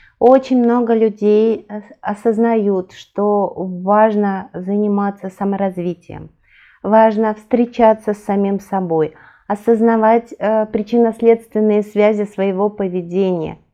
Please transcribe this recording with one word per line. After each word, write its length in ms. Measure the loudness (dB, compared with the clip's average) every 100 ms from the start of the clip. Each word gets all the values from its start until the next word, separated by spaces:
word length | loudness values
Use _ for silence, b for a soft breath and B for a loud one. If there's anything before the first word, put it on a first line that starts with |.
| b _
Очень 460 | 4 4 2 0
много 320 | 2 0 0 0
людей 720 | 0 0 2 2 2 -2 -8
ос-, 280 | -16 -16 -12
осознают, 920 | -10 -4 -2 0 0 0 0 -2 -4
что 600 | -16 -12 -4 -2 0 -2 -6
важно 920 | -10 -6 0 2 4 2 -2 -4 -8
заниматься 760 | -12 -6 -2 -2 -2 -4 -6 -14
саморазвитием, 1000 | -6 -6 -2 -4 -4 -8 -8 -14 -20 -20 _ b b b b
важно 540 | 0 4 4 2 -2 -4
встречаться 800 | -2 0 0 2 4 4 -2 -6
с 80 |
самим 360 | -4 -2 -2 -4
собой, 540 | -4 -6 -2 -2 -2 b b b -10
осознавать, 880 | -4 0 2 2 2 2 2 -2 -6
э, 260 | -2 -2 -2
причинно-следственные 1200 | -6 -2 0 0 2 2 2 -2 -2 0 0
связи 400 | -2 0 0 0
своего 460 | -4 -4 -4 -2 -4
поведения – 880 | -4 -6 -6 -4 -2 -2 -2 -6 -12 _